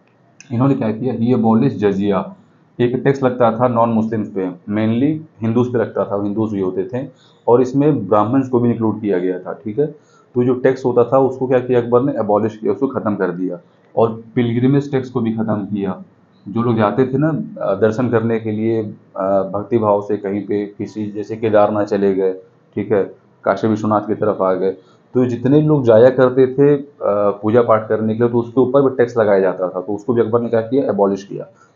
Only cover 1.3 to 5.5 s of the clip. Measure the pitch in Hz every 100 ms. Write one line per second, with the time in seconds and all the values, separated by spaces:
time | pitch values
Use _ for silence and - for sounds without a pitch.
1.3 | 120 110 110 139 92 101 98 101 95 85
2.3 | - _ _ _ - 120 127 139 135 127
3.3 | 113 117 110 123 117 117 113 110 113 98
4.3 | 98 92 90 - 104 110 113 143 156 156
5.3 | - 113